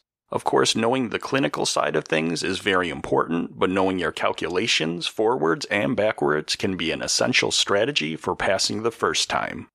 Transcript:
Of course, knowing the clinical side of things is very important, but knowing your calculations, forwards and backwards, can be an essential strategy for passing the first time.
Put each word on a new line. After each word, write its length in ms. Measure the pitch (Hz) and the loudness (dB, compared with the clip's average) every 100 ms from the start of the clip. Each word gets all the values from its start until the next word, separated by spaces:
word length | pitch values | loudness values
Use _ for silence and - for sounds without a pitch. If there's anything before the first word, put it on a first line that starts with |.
| _ _ - | _ _ -6
Of 140 | 147 | -4
course, 320 | - 135 131 | 2 2 4
knowing 360 | - 113 131 117 | 2 2 2 0
the 100 | 98 | -4
clinical 440 | - 135 147 - | -2 0 0 0
side 300 | - - - | 0 2 2
of 120 | - - | 0 0
things 360 | 80 80 82 | 0 0 -2
is 160 | - 92 | -2 -2
very 320 | 104 95 87 | 2 2 2
important, 680 | 71 - 67 - 85 - - | -4 -2 0 2 0 -4 -2
but 100 | 98 | 0
knowing 300 | 95 95 92 | 2 2 2
your 100 | 80 | -2
calculations, 960 | - 101 95 82 90 117 - 160 87 - | -2 -2 -2 -2 -2 0 0 0 -2 -6
forwards 600 | - 110 131 160 160 - | 0 0 2 2 0 0
and 280 | 101 123 | 0 0
backwards, 640 | 127 104 - - 76 - - | 2 0 2 0 0 -2 -4
can 200 | 104 92 | -2 -2
be 140 | 82 | -2
an 100 | 76 | -4
essential 520 | 64 - 60 - - | -2 0 2 2 2
strategy 640 | - - 101 120 147 76 80 | 2 2 2 2 0 -2 -4
for 180 | - | -2
passing 480 | 87 - 95 - 104 | -2 0 0 0 0
the 80 | 113 | -2
first 400 | - 98 76 - | 0 0 0 0
time. 380 | - - - - | -2 -2 -8 -12